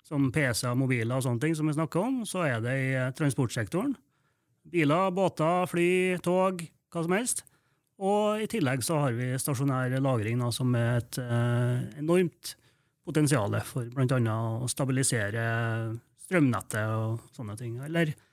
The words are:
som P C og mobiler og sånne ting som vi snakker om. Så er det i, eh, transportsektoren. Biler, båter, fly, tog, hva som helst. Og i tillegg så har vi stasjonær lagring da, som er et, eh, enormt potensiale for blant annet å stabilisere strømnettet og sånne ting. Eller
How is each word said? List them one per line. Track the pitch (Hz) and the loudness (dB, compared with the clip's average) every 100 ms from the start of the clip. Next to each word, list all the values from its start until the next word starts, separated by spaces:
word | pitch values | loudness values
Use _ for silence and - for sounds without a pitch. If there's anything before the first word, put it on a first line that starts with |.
| - | -6
som | 147 135 | 0 0
P | 156 135 | 2 2
C | 113 127 | 0 0
og | 123 | 0
mobiler | 131 127 113 131 | 2 0 0 -2
og | 127 | 0
sånne | 120 | 0
ting | 151 156 | 0 0
som | 151 | 0
vi | |
snakker | 147 160 165 | 0 -2 -2
om. | 233 262 | -2 -2
Så | 214 185 156 | -4 -2 -2
er | 117 | 0
det | 117 135 | -2 -2
i, | 131 131 | 0 0
eh, | 127 - | -2 0
transportsektoren. | 147 131 123 - 104 175 277 247 _ _ _ _ _ _ 156 | 0 2 0 0 -2 -2 -2 -4 _ _ _ _ _ _ -4
Biler, | 170 147 160 190 | 2 4 4 2
båter, | 180 180 - 160 180 180 | 2 0 2 0 2 0
fly, | 175 175 185 185 180 | 2 2 2 2 0
tog, | 175 185 190 185 165 _ _ | 0 2 2 0 -8 _ _
hva | 170 | -4
som | 165 190 | 0 0
helst. | 247 - - _ _ _ _ - | 0 -4 -8 _ _ _ _ -6
Og | 196 208 214 214 | 0 2 2 0
i | 214 | -2
tillegg | 233 135 131 117 | -2 0 0 0
så | 160 | 0
har | 143 117 | 0 0
vi | 127 127 | -2 -4
stasjonær | - 123 139 131 127 131 | -2 -2 0 0 0 0
lagring | 135 123 104 120 | 2 0 0 0
da, | 120 | 0
som | - 127 123 | 0 0 2
er | 117 120 | 2 0
et, | - - | -2 -6
eh, | 123 120 120 120 123 123 - 156 | -2 0 2 2 2 0 -4 -6
enormt | 151 180 175 - - - _ _ _ _ | 2 2 2 -2 -16 -16 _ _ _ _
potensiale | - 143 147 139 104 107 | -4 2 4 4 2 -2
for | - 135 117 | -2 -6 -6
blant | 127 127 | 0 2
annet | 131 113 110 113 113 | 2 2 0 -2 -2
å | 123 | -4
stabilisere | - 135 131 131 120 101 113 117 113 117 113 113 113 - _ - | -2 -2 0 0 0 -2 -2 -2 0 0 -2 -4 -6 -12 _ -2
strømnettet | 185 139 107 - 110 110 | 2 4 2 -2 -2 -2
og | 110 110 113 - | 0 -2 -4 -8
sånne | - 107 113 | -14 -12 -10
ting. | 120 120 | -10 -10
Eller | 143 170 160 - _ | -4 0 0 -2 _